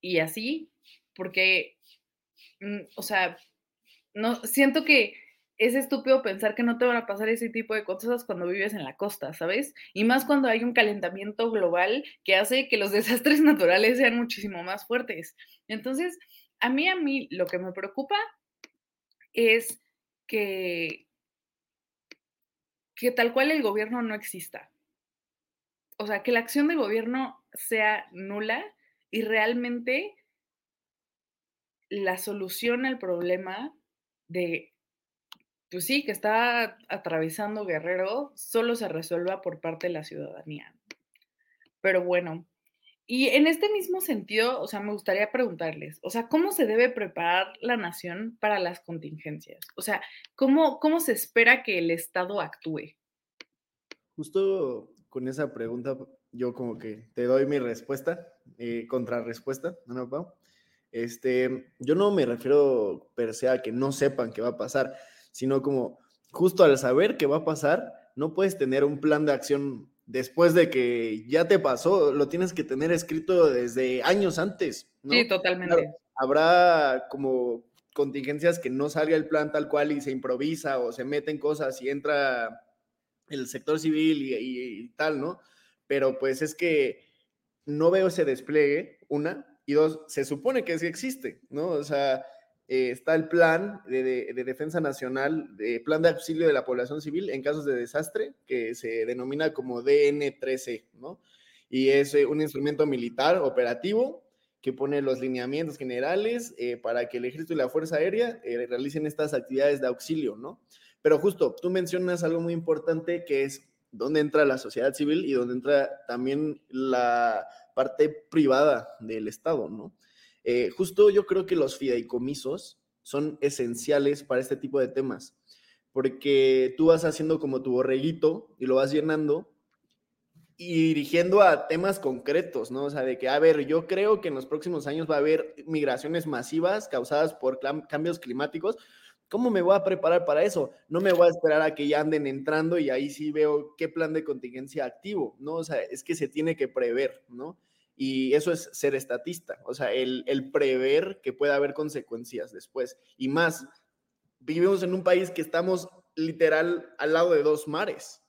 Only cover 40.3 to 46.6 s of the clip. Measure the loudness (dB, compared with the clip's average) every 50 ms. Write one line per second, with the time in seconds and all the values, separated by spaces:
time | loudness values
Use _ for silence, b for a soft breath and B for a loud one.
40.3 | -14 -14 -14 -14 -14 -14 -14 -20 _ _ _ -20 -20 _ _ _ _ _ _ _
41.3 | _ _ _ _ _ _ _ _ _ _ 0 2 2 2 2 0 0 -2 -2 -4
42.3 | -8 -10 -12 _ _ _ _ b b b b b b b _ -6 -2 0 2 4
43.3 | 4 6 6 4 4 2 0 -2 0 -2 -2 -4 -6 -4 -4 -4 -4 -4 -4 -4
44.3 | 0 0 0 0 0 -4 -6 -8 -8 -8 -6 -6 -8 -6 -2 -2 0 0 0 0
45.3 | 0 -2 -2 -2 -2 -4 -6 -6 -6 -8 -12 -14 -14 -12 -10 -6 -4 -6 -2 0
46.3 | 2 2 2 2 0 0